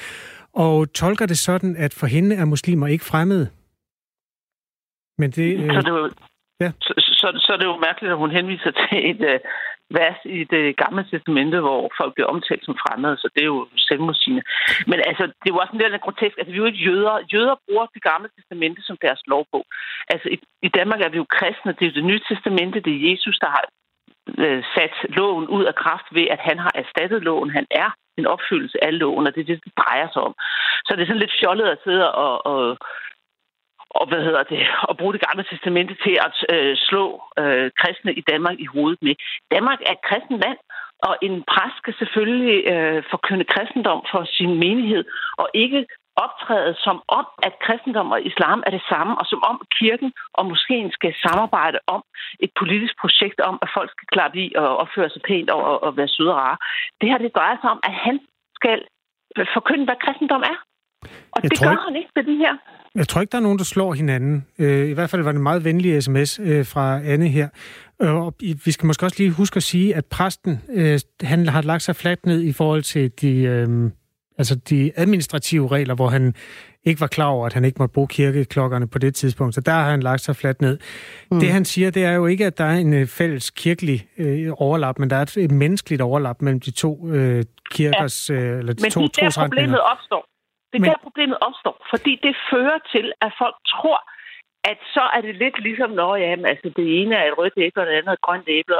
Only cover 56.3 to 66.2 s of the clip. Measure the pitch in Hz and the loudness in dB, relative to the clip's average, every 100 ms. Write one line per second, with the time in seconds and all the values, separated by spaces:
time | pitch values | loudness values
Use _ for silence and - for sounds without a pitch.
56.3 | 156 131 160 - - - - 214 262 233 | 2 0 -2 -6 -6 -8 -2 0 0 0
57.3 | 190 170 247 247 220 190 190 233 277 - | 0 0 0 -2 -2 -4 -2 -2 -2 -6
58.3 | _ _ - 240 220 - _ _ _ _ | _ _ -2 0 0 -4 _ _ _ _
59.3 | - 185 - - 294 247 247 - 277 294 | -6 -2 -2 0 0 0 -2 -2 -2 0
60.3 | 277 254 349 - _ _ _ - - - | 0 0 -4 -12 _ _ _ -20 -20 -6
61.3 | - 151 - 139 - - 285 - - 302 | -2 0 4 4 2 0 -6 -4 -2 0
62.3 | 294 311 277 - - - 214 143 170 202 | 2 2 0 -10 -20 -6 -2 0 0 0
63.3 | 247 214 202 180 190 190 143 151 127 135 | 0 2 2 0 0 0 0 0 0 0
64.3 | 147 135 - 147 139 143 143 170 185 151 | -2 -4 0 2 2 2 0 -2 0 0
65.3 | 147 139 170 160 170 180 151 127 135 | 0 2 2 2 2 4 2 2 2